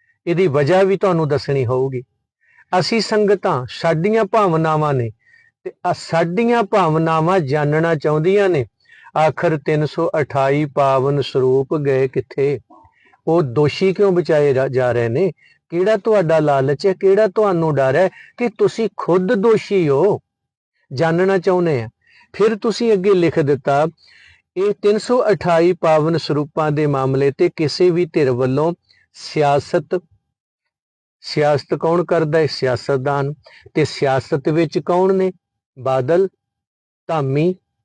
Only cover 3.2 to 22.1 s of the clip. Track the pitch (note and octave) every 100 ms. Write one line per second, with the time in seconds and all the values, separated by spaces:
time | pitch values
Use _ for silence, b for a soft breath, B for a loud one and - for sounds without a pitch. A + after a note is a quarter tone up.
3.2 | G3+ G3 G3 C#3 B2 - E3 D#3+ G3 A3+
4.2 | G3+ A3+ G3 D#3+ D#3+ D#3 D3+ C3+ A#2 -
5.2 | b b b b F#3 - F3+ E3 - E3
6.2 | E3+ F3+ A#3 A#3 G#3 G#3+ E3 D#3+ E3 D#3+
7.2 | D#3+ F#3+ C#3 D3+ D3 D#3 E3 D#3+ D#3 D3+
8.2 | E3 G3+ G3 D#3+ A#2 _ B B B D3+
9.2 | D#3 - F3 D#3 D#3 D#3 D3+ - E3 D#3+
10.2 | C#3 C#3 C3+ C#3+ D3+ C#3+ C3+ C3+ C3+ C#3+
11.2 | B2+ C3+ B2+ C3+ C3+ D#3+ C#3 C3 C3 C3
12.2 | - - C#3 C3 - b b b b b
13.2 | - E3+ C#3 A#2 D3 - F#3+ F3+ G3+ F3
14.2 | D#3+ D3+ D3 C3 C3+ B2+ B2 A#2+ A#2 B2+
15.2 | F#3 - b b - E3+ F#3+ A3 A3+ G#3
16.2 | D#3+ D#3+ D3+ C#3 C3+ C#3 G3 F3+ F#3+ G3
17.2 | G#3+ A3 G#3 E3+ D#3+ C#3 C3 C#3+ F#3 B
18.2 | B - A#3+ - G3 - A3 - - F#3
19.2 | F#3 A3+ A3 G#3+ - G3+ D#3 C3+ G3 C3+
20.2 | _ _ _ _ _ _ - C3 E3 E3
21.2 | F#3+ F#3+ F#3+ F3+ E3+ C3 A2+ - b